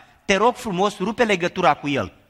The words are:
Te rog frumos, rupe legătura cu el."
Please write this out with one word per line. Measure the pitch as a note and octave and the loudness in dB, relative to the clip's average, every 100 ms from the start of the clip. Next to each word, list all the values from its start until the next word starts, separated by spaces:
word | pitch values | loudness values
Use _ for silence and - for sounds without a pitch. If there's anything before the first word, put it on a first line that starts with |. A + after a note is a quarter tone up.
| - _ - | -8 _ -2
Te | F#3+ | 2
rog | A#3 - | 2 0
frumos, | A3+ F3 G3+ - | -4 -2 -2 -2
rupe | A3 A3+ | -4 -2
legătura | A3+ F#3 F3 F#3 E3+ | 0 0 -2 0 0
cu | C#3+ D3 | 0 -2
el." | C3+ F#2 - | -4 -4 -10